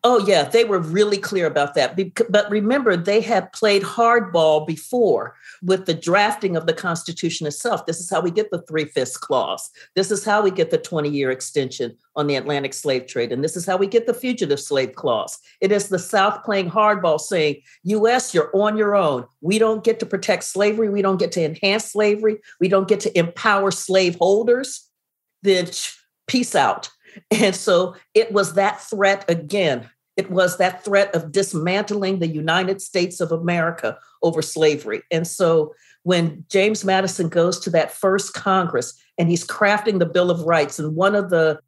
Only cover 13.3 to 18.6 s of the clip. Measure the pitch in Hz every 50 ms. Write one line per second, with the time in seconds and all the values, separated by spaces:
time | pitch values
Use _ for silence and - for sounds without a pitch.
13.3 | 123 127 143 160 - 180 170 196 185 185 202 196 233 233 233 - 233 240 - 254
14.3 | 247 - 190 143 143 139 - - 147 135 135 113 - - - 139 117 107 - -
15.3 | - - _ _ _ _ 190 196 208 202 196 - 190 175 175 - - 202 190 208
16.3 | 208 - - - 208 196 185 175 175 220 214 214 208 190 175 165 156 156 - -
17.3 | 196 170 151 147 143 - _ _ - _ _ 175 214 214 208 226 247 254 254 -
18.3 | - 170 147 - - 190